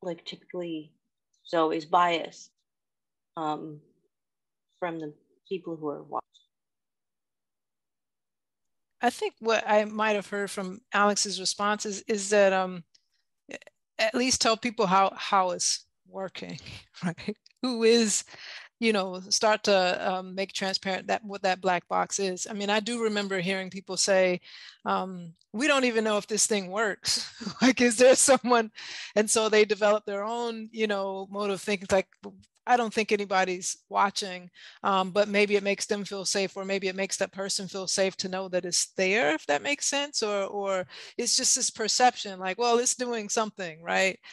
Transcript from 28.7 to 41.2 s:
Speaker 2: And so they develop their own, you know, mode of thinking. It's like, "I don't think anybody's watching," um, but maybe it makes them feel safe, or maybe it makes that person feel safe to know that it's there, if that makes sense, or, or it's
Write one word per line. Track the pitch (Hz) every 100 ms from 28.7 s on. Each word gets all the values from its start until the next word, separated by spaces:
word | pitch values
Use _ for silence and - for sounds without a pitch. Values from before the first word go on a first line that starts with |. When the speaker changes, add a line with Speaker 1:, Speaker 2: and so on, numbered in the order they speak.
| - - - - 208
Speaker 2:
And | 214
so | 233 220
they | 214 208
develop | 202 208 214 208
their | 202
own, | 208 240 233 226 220
you | 220 220
know, | 202 196 190 196
mode | 202 208
of | 190
thinking. | - 202
It's | 196
like, | 190 - _ 202 190 _ _ -
"I | 247
don't | 226
think | 226 208
anybody's | 208 202 190 185 180 190 - _
watching," | 202 196 - 202 180 180 - - -
um, | 202 190 190
but | 190 208
maybe | 202 208 202
it |
makes | 196 196 -
them | 202 190
feel | 202
safe, | 180 202 190 196
or |
maybe | 190 196 190
it | 190
makes | 196 -
that | 190
person | 190 196 - 190
feel | 196 185
safe | - 190 -
to | 190
know | 185 190
that | 180
it's | 175 170 - -
there, | 185 208 277 311
if | -
that | 285
makes | 277 285 -
sense, | 277 285 -
or, | 214 202 196
or | 202 196 190 180 - -
it's | -